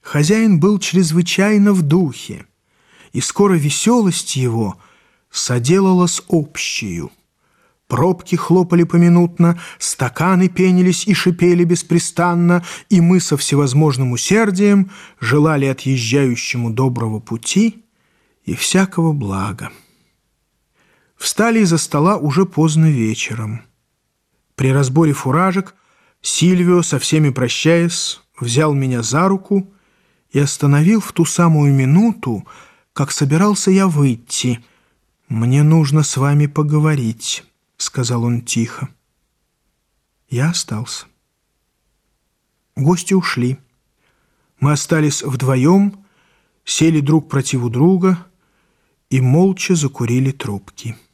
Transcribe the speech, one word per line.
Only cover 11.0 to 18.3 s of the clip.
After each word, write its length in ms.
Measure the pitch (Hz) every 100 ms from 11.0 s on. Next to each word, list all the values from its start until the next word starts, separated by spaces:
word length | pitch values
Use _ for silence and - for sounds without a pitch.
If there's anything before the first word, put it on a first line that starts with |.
| -
и 60 |
шипели 520 | 190 - 170 175 175
беспрестанно, 1000 | 175 175 - 175 - - 175 170 175 175 175 - -
и 140 | 190
мы 180 | 170 180
со 160 | 170 143
всевозможным 760 | - 143 143 131 156 127 127
усердием 760 | 120 - 202 220 185 208 202 190 - - _
желали 460 | 113 151 151 151 139
отъезжающему 1040 | 131 135 131 113 135 135 120 - 123 117
доброго 500 | 113 131 120 113 107
пути 640 | - 113 - 190 226 220 _ _ _ _ _